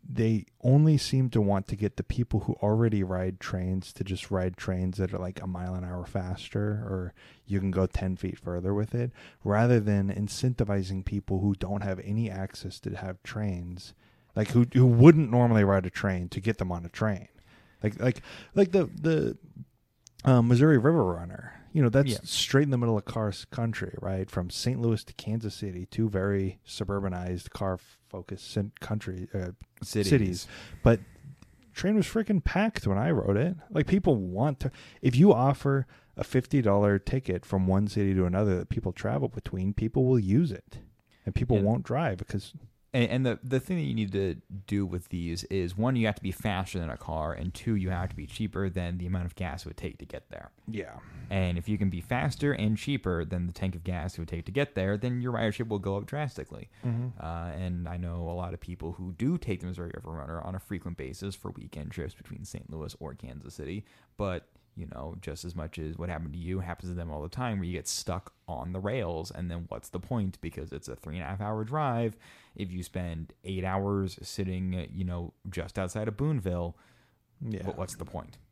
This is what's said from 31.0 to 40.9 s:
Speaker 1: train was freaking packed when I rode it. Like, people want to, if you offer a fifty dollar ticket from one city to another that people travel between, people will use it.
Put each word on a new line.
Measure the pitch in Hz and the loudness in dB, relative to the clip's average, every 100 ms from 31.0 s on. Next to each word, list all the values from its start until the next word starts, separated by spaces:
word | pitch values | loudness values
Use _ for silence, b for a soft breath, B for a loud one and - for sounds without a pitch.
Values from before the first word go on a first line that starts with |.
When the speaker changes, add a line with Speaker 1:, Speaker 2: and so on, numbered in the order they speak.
| - - - - - _ _ | 0 -20 -20 -20 -20 _ _
Speaker 1:
train | - 180 214 | -4 2 2
was | - | 2
freaking | 226 208 196 | 0 2 2
packed | - 185 220 - - | 2 2 0 0 0
when | 98 | 0
I | 139 | 2
rode | 139 - 101 | 2 2 2
it. | 160 175 - | 2 -2 -4
Like, | 160 147 | 0 4
people | 196 185 123 | 4 4 2
want | 92 92 143 139 | 2 0 0 0
to, | 131 B B B | -4 B B B
if | - 123 | 2 8
you | 196 | 10
offer | 120 135 139 143 139 131 b b - | 10 6 4 2 0 -2 b b -8
a | |
fifty | - 127 - 143 | 0 0 4 4
dollar | 110 101 104 98 | 6 6 6 4
ticket | - 135 131 90 - | 2 -2 -2 -4 0
from | 95 92 | 0 4
one | 95 104 | 4 4
city | 107 98 | 2 2
to | 95 90 | 4 4
another | 92 107 90 | 4 2 2
that | - | 0
people | - 95 | -4 -4
travel | - 107 135 139 | -4 -2 0 -2
between, | - - 95 95 | -4 -8 -4 -2
people | 101 110 135 127 | 0 0 2 4
will | 127 | 4
use | 95 110 170 | 4 4 2
it. | 98 - - - | -4 -12 -18 -18